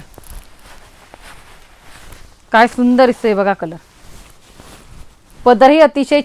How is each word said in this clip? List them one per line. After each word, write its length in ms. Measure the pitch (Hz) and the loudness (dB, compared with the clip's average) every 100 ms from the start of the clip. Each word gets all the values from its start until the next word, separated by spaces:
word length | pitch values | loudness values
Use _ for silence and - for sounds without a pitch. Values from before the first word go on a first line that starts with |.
| 151 - - - - - - - - _ - - - - - - - _ - - - - - _ _ | -14 -20 -20 -20 -20 -20 -20 -20 -20 _ -20 -20 -20 -20 -20 -20 -20 _ -20 -20 -20 -20 -20 _ _
काय 160 | 220 240 | 0 0
सुंदर 380 | - 247 247 254 | 0 0 2 0
दिसतोय 280 | 247 226 | 0 -4
बघा 200 | 196 202 | -2 -4
color, 240 | 190 165 170 - _ - - - - - - - - - - - _ _ - | -6 -10 -14 -20 _ -20 -20 -20 -20 -20 -20 -20 -20 -20 -20 -20 _ _ -4
पदरही 400 | 247 233 262 311 | 0 4 4 4
अतिशय 400 | 294 285 262 294 | 2 0 -2 -2